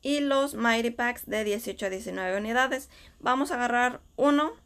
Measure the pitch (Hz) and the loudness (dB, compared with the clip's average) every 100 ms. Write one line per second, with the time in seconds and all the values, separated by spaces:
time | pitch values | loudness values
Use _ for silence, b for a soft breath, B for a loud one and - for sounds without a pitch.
0 | 269 294 285 277 277 220 233 226 233 233 | 0 0 2 2 0 0 2 2 0 -2
1 | 240 240 - 208 214 208 233 190 196 190 | -4 -4 -6 -4 -2 -2 -4 -6 -6 -6
2 | 196 185 185 190 214 240 262 254 - B | -8 -6 -2 -2 0 0 0 -2 -8 B
3 | B B - 262 285 247 240 240 247 247 | B B 0 0 0 0 0 2 2 0
4 | - - 269 285 311 466 | -14 2 4 4 2 -4